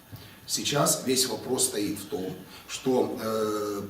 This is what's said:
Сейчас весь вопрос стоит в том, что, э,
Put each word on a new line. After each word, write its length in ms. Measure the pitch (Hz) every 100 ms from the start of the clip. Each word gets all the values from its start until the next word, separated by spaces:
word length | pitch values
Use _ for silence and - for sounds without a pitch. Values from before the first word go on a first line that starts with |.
| - - - - -
Сейчас 560 | - 104 147 165 - 117
весь 200 | 127 127
вопрос 400 | 107 123 127 -
стоит 320 | 110 101 104
в 80 | -
том, 280 | 98 92 - - - -
что, 500 | - 131 127 110 -
э, 600 | 110 110 107 107 - 101 95